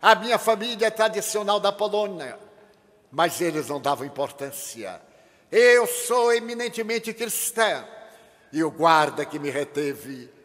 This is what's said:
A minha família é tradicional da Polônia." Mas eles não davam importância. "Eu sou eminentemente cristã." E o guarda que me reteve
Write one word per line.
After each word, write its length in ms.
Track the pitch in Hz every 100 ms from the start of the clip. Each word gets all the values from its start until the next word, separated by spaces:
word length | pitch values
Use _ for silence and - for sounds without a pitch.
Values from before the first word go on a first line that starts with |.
A 140 | 196
minha 240 | 220 220 226
família 480 | - 220 226 226 220
é 40 |
tradicional 680 | 220 220 202 - 208 202 208
da 140 | 202
Polônia." 680 | 202 208 202 208 185 135 - - - _ _ _ _ _
Mas 300 | 139 170 -
eles 280 | 170 156 127
não 120 | 143
davam 260 | 139 143 139
importância. 920 | 139 139 - 139 - - 117 101 87 _ _ _ _ _
"Eu 340 | 202 247 240 226
sou 460 | 240 - 240 233
eminentemente 800 | 233 226 233 240 220 214 233 226
cristã." 720 | 220 220 - - - 214 147 117 - - - _ _ _
E 100 | 147
o 80 | 160
guarda 540 | - 160 160 151 143
que 140 | 147 151
me 120 | 143
reteve 800 | 135 139 143 147 139 131 135 123 _